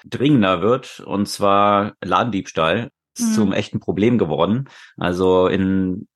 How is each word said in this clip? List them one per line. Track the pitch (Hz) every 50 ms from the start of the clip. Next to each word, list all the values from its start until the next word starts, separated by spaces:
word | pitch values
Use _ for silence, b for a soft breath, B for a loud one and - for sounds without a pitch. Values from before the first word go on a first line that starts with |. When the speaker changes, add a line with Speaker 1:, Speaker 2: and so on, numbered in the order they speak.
| -
Speaker 1:
dringender | - - 107 120 147 151 123 101 95 92 85
wird, | 87 110 123 135 131 - - -
und | - - - 98 104 101
zwar | - - 101 98 98 101 101 104 101 101 101 107 - -
Ladendiebstahl | - 92 92 90 110 120 101 95 87 - - - 80 80 87 110 120 139 _ _ _ _ - -
ist | 240 226
Speaker 2:
Hm. | 220
Speaker 1:
zum | 220 107 95 95
echten | 98 101 - - 104
Problem | - - 90 90 101 120 123 107
geworden. | 98 78 76 71 82 92 107 127 139 B B B B B B B
Also | - 87 87 90 92 92 92 92 92 92
in | - 95 95 95 95 95 95 92 90 95 - _ _